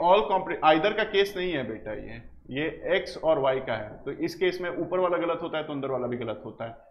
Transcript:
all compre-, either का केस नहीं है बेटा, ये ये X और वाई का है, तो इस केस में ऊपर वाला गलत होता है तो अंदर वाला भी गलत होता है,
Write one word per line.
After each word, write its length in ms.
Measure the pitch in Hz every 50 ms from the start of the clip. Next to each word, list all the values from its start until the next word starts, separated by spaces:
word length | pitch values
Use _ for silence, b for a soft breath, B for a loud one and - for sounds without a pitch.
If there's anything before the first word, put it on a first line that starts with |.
| 165
all 220 | 175 190 208 220 214
compre-, 320 | 196 180 - 170 165 - 151
either 300 | 156 160 160 175 214 208 214
का 60 | 214
केस 300 | 214 - 196 202 196 - 180
नहीं 140 | 180 185
है 160 | 160 139 123 113
बेटा, 260 | 110 104 - 107 107
ये 280 | 107 104 107 113 113 - - - - - -
ये 320 | 123 139 151 160 - - -
X 320 | 143 175 196 190 - - -
और 220 | - 160 160 143
वाई 200 | 135 135 127 127
का 140 | - 135 117
है, 300 | 110 107 107 - - -
तो 80 | 139
इस 240 | 139 - 160 165 -
केस 260 | - 185 180 170 180
में 160 | 180 175 143 175
ऊपर 220 | 165 - 180 185
वाला 180 | 180 175 175 165
गलत 220 | 165 170 165 160
होता 160 | 175 160 - 156
है 60 | 156
तो 100 | 160 147
अंदर 140 | 139 135 135
वाला 200 | 135 123 120 120
भी 100 | 123 123
गलत 240 | 117 113 107 - -
होता 200 | 113 - - 113
है, 120 | 113 - B B B